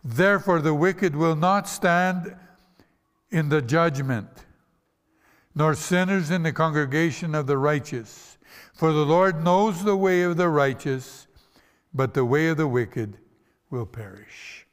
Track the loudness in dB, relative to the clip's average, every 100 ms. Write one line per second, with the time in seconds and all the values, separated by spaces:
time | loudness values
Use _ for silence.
0 | -6 2 2 2 2 2 2 2 0 0
1 | -2 0 0 2 2 0 -2 -2 0 2
2 | 0 -2 -8 -16 -20 _ _ _ _ _
3 | _ _ _ -2 0 0 2 2 2 0
4 | -4 -4 -6 -20 -20 _ _ _ _ _
5 | _ _ _ _ _ 0 0 0 0 0
6 | 2 0 0 -2 -2 -2 0 0 -2 0
7 | -2 -2 -4 -4 -2 0 0 0 -4 -12
8 | -12 -20 -20 _ _ -20 -20 -2 0 2
9 | 2 4 4 2 2 2 2 0 0 2
10 | 2 2 2 2 2 2 2 0 -6 -6
11 | -8 -20 -20 _ _ _ _ _ _ -2
12 | -2 0 2 2 2 0 0 0 -2 -6
13 | -8 -10 _ _ _ _ _ -10 -8 -12
14 | -16 -18 -20 -20 -20 -20 _